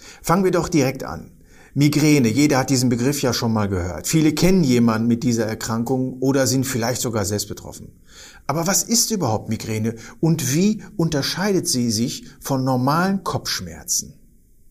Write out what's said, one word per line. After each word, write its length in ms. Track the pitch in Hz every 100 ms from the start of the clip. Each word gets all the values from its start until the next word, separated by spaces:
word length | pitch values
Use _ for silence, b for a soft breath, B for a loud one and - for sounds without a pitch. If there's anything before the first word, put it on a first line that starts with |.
| B B
Fangen 220 | - 175
wir 60 | 185
doch 200 | 175 -
direkt 340 | 160 131 -
an. 280 | - - - - b b b
Migräne, 540 | 135 147 147 151 147 113
jeder 300 | 127 147 131
hat 120 | 131
diesen 180 | 131 127
Begriff 320 | 117 123 143
ja 140 | 127
schon 180 | - 117
mal 160 | 110 101
gehört. 380 | 95 90 80 -
Viele 260 | 160 151
kennen 320 | 151 175 190
jemanden 420 | 143 120 117 110 117
mit 160 | 117
dieser 240 | 123 113 107
Erkrankung 680 | 110 - 113 120 131 131 127
oder 260 | 135 135 123
sind 180 | 135
vielleicht 380 | 123 117 117 127
sogar 240 | 127 107 98
selbst 220 | 104 -
betroffen. 520 | 90 - - - - B B B B B
Aber 200 | 151 170
was 180 | 180
ist 260 | - 233 -
überhaupt 400 | 214 135 107 -
Migräne 460 | 110 - 110 110 - B B
und 340 | 160 165 123
wie 280 | 151 202 220 B -
unterscheidet 720 | 165 143 135 - 208 185 -
sie 220 | 127 120
sich 340 | 107 123 - - B
von 240 | - 135
normalen 600 | 131 127 131 160 185 196
Kopfschmerzen? 960 | - - - - 90 78 - - - - - _ _ _ -